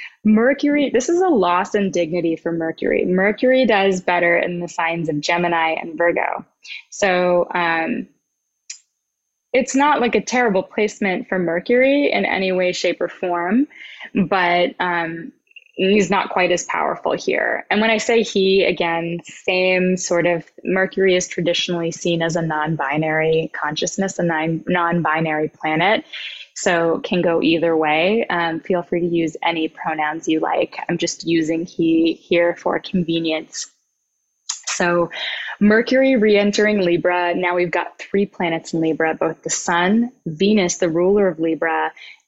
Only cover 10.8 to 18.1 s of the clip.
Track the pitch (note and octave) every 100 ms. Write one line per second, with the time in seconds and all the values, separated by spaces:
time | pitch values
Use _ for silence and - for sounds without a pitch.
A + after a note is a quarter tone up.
10.8 | G#3 - G3 F3+ - F#3 E3+ E3+ - B3
11.8 | C4+ C#4+ - G3+ G3 - F#3+ F#3 F3+ F3
12.8 | F3+ E3 F3 - F3+ F3 F3 A#3 D4 -
13.8 | - - - - E3+ G3 F3 F3 F3 -
14.8 | F3+ E3+ E3 E3 D#3+ - _ - - -
15.8 | F#3+ G#3+ F3 F#3+ - - F3+ F3 - F3
16.8 | - F3 - E3 - - - - - G#3
17.8 | A3 A3 A3+